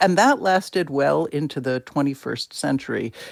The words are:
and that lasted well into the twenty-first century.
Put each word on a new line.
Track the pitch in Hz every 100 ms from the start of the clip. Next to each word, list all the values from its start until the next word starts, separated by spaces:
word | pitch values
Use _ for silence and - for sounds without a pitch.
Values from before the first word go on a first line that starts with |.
and | - 180
that | 233 285
lasted | 190 185 196 190 165
well | 139 143 147 165
into | 147 147 139
the | 131 127
twenty-first | - - 143 135 - 120 -
century. | - 147 135 - 113 117 - -